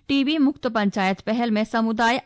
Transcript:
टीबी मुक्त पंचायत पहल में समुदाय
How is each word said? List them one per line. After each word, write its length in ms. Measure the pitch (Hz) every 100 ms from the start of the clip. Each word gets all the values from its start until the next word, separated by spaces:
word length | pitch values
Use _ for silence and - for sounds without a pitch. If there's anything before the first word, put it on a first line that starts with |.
| -
टीबी 280 | 277 269 320
मुक्त 280 | 277 - 247
पंचायत 520 | 226 202 208 190 196
पहल 300 | - 240 240
में 120 | 214
समुदाय 560 | 220 226 226 226 233 262